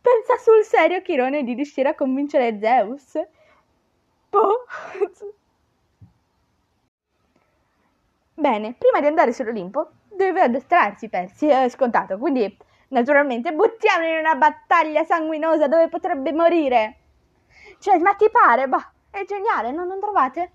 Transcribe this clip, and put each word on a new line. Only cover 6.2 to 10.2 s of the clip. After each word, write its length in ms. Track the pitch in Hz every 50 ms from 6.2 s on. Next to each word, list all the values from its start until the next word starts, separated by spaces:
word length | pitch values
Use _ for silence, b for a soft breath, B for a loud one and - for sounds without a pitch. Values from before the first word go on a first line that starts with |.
| _ _ _ _ _ _ _ _ _ _ _ _ _ _ _ _ _ _ _ _ _ _ _ _ _ _ _ _ _ _ _ _ _ _ _ _ _ _ _ _ _ _ _ -
Bene, 360 | 302 294 233 208 214 214 240
prima 260 | _ - 508 494 392
di 60 | 262
andare 260 | 294 302 330 320 247 240
sull'Olimpo 580 | - 262 214 247 220 175 180 208 269 320 - _ _ _ _
doveva 360 | 427 370